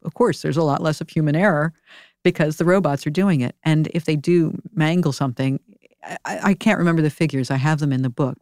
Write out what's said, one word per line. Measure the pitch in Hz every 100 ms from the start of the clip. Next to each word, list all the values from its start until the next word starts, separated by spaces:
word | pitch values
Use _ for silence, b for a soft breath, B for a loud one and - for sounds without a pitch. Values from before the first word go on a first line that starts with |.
of | - -
course, | 143 135
there's | 151 143
a |
lot | 156 139
less | 165 151
of | 160
human | - 151 151
error | 202 151 160 B B B B B
because | 180 175 156 156
the | 170
robots | 190 151 139 156
are |
doing | 151 202 151
it. | 123 -
And | 156 156 156
if | 170 160
they | 151
do | 170 175 160 - -
mangle | 175 156 180 156
something, | 131 135 117 135 135 - _ _ _
I, | - - -
I, | 202 202
I | 185
can't | 226 196
remember | 170 165
the | 156
figures. | - 160 135 123
I | 135
have | 147 156
them | 147
in | 131
the | 131
book, | 120 139 -